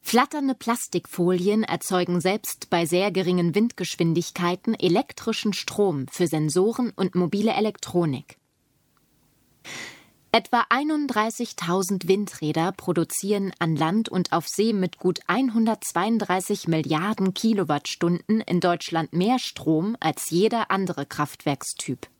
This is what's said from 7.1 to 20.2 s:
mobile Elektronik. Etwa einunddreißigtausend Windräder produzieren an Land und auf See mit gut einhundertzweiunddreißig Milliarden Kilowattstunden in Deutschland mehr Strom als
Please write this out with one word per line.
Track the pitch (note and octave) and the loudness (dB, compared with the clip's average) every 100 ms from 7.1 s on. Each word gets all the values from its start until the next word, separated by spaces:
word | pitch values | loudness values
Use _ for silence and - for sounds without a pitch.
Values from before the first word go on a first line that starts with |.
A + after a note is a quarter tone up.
mobile | F3+ F3 G3+ A3 | 0 0 0 0
Elektronik. | - G#3+ - - F3 E3+ B2+ - - _ _ _ _ _ _ _ _ _ _ _ _ - - - - - _ _ | 2 -2 -2 -2 0 0 -2 -8 -20 _ _ _ _ _ _ _ _ _ _ _ _ -16 -14 -14 -16 -20 _ _
Etwa | A3+ - A#3+ A3 | 0 4 0 2
einunddreißigtausend | A#3+ D4+ D4+ C#4+ A3 A3 - A#3+ - E3+ F3+ F#3 G3 E3+ | 0 2 -2 0 0 0 -2 -8 -6 0 0 2 -2 2
Windräder | F#3+ G3+ - D3+ D#3 E3+ | 2 2 -4 -2 0 0
produzieren | F#3 - F3 E3 - G3 G3+ G3 - | -2 -2 0 0 -2 -2 0 -2 -2
an | E3+ D3+ | -2 2
Land | D#3+ G#3 A3 | 2 2 0
und | F#3 E3+ | -2 0
auf | E3 - | 0 -2
See | - A3 | 0 2
mit | G#3 F#3 - | 2 -2 0
gut | F3+ F3+ - | -2 -2 -2
einhundertzweiunddreißig | F#3+ C4+ A3+ A3+ G#3+ - E3+ G3+ A#3 G3+ F#3 - G#3 D#3+ | 0 2 2 2 0 -2 -2 0 0 2 0 0 -2 0
Milliarden | D#3+ D3+ D#3 G3 A3 F#3+ | 0 2 0 0 0 0
Kilowattstunden | F#3 A3+ G#3+ E3 D3 - - E3+ F3 - A3 | 2 0 2 2 0 -2 -2 0 0 0 -2
in | - F3 | 2 2
Deutschland | F3+ F3 - E3 D#3 | 2 0 0 -2 0
mehr | E3 G3 B3+ | 0 2 2
Strom | - - - D#3+ F#3+ A#3 | -2 -4 0 2 0 -2
als | - - | -2 -2